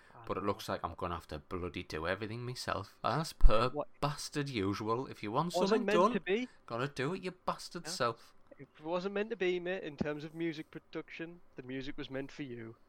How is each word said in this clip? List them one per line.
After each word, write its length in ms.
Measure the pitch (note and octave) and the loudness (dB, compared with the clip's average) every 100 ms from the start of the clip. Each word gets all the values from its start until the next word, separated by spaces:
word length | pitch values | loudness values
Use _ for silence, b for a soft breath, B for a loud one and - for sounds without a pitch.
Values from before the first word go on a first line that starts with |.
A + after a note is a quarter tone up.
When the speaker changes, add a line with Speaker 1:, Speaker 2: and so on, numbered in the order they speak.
| B A#2+ | B -18
Speaker 1:
I 100 | A2+ | -6
Speaker 2:
But 100 | F#2+ | -4
it 40 | |
Speaker 1:
know. 60 | G2+ | -2
Speaker 2:
looks 200 | G2 - | -2 -2
like 120 | F#2+ | -4
I'm 100 | E2+ E2+ | -4 -4
gonna 180 | F2+ E2+ | -4 -4
have 120 | - | -6
to 120 | D#2 | -12
bloody 440 | - F#2 F2 F2 | -8 -6 -6 -6
do 240 | E2 D#2+ E2 | -6 -4 -2
everything 360 | F#2+ G#2+ A#2 B2 | -2 -4 -8 -8
myself, 500 | B2 - F2+ G2 - | -8 -4 -4 -4 -4
as 300 | A2 C3+ D#3+ | 0 0 -2
per 360 | - - A2 B2+ | 12 12 12 6
Speaker 1:
What? 180 | C#3+ - - | 0 -8 -2
Speaker 2:
bastard 500 | C#3+ D3 - D3+ C#3+ | -4 -2 -6 -4 -2
usual. 560 | A#2+ G2 G2 G#2+ A#2 C3+ | 0 0 0 0 -2 -2
If 140 | A2+ | -8
you 100 | G#2+ | -2
want 220 | B2 F3 | 0 0
Speaker 1:
Wasn't 160 | F3 F#3+ | 2 4
Speaker 2:
something 160 | A#3+ G3 | 4 4
Speaker 1:
meant 140 | F3 | 4
Speaker 2:
done, 140 | G3+ | 4
Speaker 1:
to 60 | A3+ | 2
be. 280 | - G#3 B3+ - - | 0 -2 -2 -12 -8
Speaker 2:
gotta 220 | A#2 C#3 | -4 -4
do 260 | - C#3 | -2 -2
it 80 | F#3+ | -2
your 120 | F3+ F3 - | -8 -6 -6
bastard 380 | E3+ - F3 D#3+ | -4 -6 -10 -8
Speaker 1:
Yeah. 60 | |
Speaker 2:
self. 420 | F#3 A#2+ A2+ - - - - | 0 0 0 -10 -20 -20 -20
Speaker 1:
It 60 | C#3 - | -20 -14
wasn't 320 | D#3 F3+ G3 G3+ | -4 -2 -2 -2
meant 160 | G#3+ | -4
to 40 | A#3 | 0
be, 240 | F3+ F3+ | 0 0
mate, 220 | F3 F#3+ | -2 -4
in 140 | D#3 C#3+ | -6 -4
terms 260 | D3+ D3+ | -4 -4
of 120 | D#3 D#3+ | -8 -4
music 340 | E3 D3+ - | -4 -4 -10
production. 680 | D#3+ - E3 - - E3 F3 - - | -14 -10 -12 -10 -10 -12 -12 -18 -16
The 80 | |
music 340 | B2+ C3+ C3 C#3+ | -8 -6 -6 -8
was 140 | B2+ | -6
meant 200 | C3 C#3 | -6 -6
for 120 | - | -8
you 320 | C#3 A#2+ A2+ A2+ | -8 -8 -10 -14